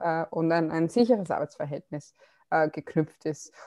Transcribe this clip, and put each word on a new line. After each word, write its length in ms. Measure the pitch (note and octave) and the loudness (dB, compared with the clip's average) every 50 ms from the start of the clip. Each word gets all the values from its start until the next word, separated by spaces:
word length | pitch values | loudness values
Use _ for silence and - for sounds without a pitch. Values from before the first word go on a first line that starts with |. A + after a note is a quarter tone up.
äh, 240 | E3 E3+ D#3+ E3 E3 - | -2 -2 -2 -2 -2 -4
und 220 | - E3 E3 E3 | -2 0 0 2
ein, 220 | E3 E3+ E3 D#3 D#3+ | 2 2 0 0 0
ein 160 | D#3+ E3 D#3+ | 0 0 2
sicheres 420 | - A#3+ A#3+ A3 B3 G#3 F#3 - | 4 4 4 6 4 2 2 -2
Arbeitsverhältnis, 840 | G2 E2 D3 - - - D3+ C#3+ C#3+ C3+ - _ D#3 D3 - - _ _ - _ _ _ _ _ | -2 -2 -2 -6 -6 -8 -8 -8 -8 -10 -10 _ -10 -10 -10 -12 _ _ -20 _ _ _ _ _
äh, 180 | - D#3+ D#3 D#3 | 0 2 2 2
geknüpft 560 | - D#3 - - - E3 D#3 - - _ - | 0 -6 -10 -2 0 0 0 0 -4 _ -8
ist. 280 | D#3 D3+ - - - - - - | -8 -8 -8 -12 -18 -20 -20 -20